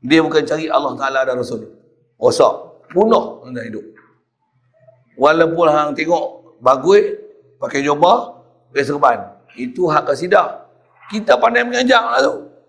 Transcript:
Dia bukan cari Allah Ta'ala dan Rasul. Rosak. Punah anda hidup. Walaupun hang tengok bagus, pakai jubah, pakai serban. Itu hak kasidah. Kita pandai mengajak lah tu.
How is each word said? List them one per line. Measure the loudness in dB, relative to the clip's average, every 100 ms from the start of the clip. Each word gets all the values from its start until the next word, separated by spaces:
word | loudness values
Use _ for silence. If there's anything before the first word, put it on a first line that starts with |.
Dia | 2 2 4
bukan | 0
cari | 0 -4 -2
Allah | -2 -2 -6
Ta'ala | -4 -2
dan | -2 -4
Rasul. | -6 -10 -12 _ _ _ _ _
Rosak. | 0 4 2 2 -12 -20 _
Punah | 0 2 2 0 -14 -14
anda | -14
hidup. | -12 -14 -16 -20 _ _ _ _ _ _ _ _ _ _ _
Walaupun | 0 2 4 2 2 2
hang | 2 0
tengok | -4 -2 -2 -4 -12 _ _
bagus, | 0 2 4 4 4 -4 -14 _ _ _
pakai | -6 -4 -2
jubah, | 2 2 2 -2 -18 _ _ _
pakai | -4
serban. | -4 0 0 0 -6 -20 _
Itu | -12 -12 -4 -2
hak | 0 -2
kasidah. | -4 0 0 0 -6 -20 _ _ _ -10
Kita | -8 0 2
pandai | 2 0
mengajak | -2 -2 2 2
lah | 2 -2
tu. | -2 -4 -12 _